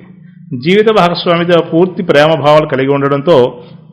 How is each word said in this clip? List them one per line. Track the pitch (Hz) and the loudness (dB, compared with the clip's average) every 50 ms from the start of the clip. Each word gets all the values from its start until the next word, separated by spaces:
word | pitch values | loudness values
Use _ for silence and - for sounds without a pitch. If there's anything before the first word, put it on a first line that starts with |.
| - - - - - - - - - - - 120 | -16 -20 -20 -20 -20 -20 -20 -20 -16 -14 -12 -6
జీవిత | 123 160 185 208 214 226 | -2 0 2 2 2 2
భాగస్వామితో | 220 208 175 175 175 170 - 185 170 170 175 170 175 165 | 2 2 0 0 -2 -4 -2 -2 -2 -2 0 0 0 0
పూర్తి | 160 170 165 160 180 190 185 - 190 | 0 0 0 0 0 0 -2 -4 -4
ప్రేమ | 170 156 143 147 156 165 | 0 2 2 2 2 0
భావాలు | 151 131 147 151 156 151 | 0 2 2 2 2 2
కలిగి | - 139 127 135 135 | 0 -2 -2 -2 -2
ఉండడంతో | 143 143 139 139 143 139 139 170 170 135 123 131 - - - - - - - - | -2 -2 -2 -2 -2 -2 0 2 2 2 2 2 -2 -8 -18 -20 -20 -20 -20 -20